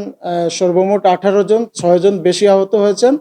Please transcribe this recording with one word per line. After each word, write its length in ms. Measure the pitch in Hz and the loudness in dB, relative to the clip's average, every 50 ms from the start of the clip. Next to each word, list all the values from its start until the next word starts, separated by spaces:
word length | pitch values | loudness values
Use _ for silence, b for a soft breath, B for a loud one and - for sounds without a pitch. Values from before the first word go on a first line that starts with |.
আহ, 460 | 202 190 - _ - 175 175 175 170 165 | -8 -10 -14 _ -10 -6 -4 -4 -4 -4
সর্বমোট 580 | 165 - 190 180 170 185 190 196 208 190 196 | -2 -2 -2 0 0 0 0 0 0 0 2
আঠারো 380 | 190 180 - 190 202 190 208 190 | 0 0 2 0 0 0 0 0
জন, 220 | 196 214 226 233 220 - | 2 0 -2 -2 -6 -8
ছয় 240 | - 175 175 175 175 | -4 0 2 2 2
জন 200 | 180 202 202 175 | 2 0 0 0
বেশি 300 | 156 180 175 - 208 202 | -2 -2 0 2 2 2
আহত 260 | 196 196 190 196 226 | 2 2 0 0 0
হয়েছেন, 440 | 208 202 208 196 202 240 254 285 302 | 0 0 0 0 0 0 0 0 0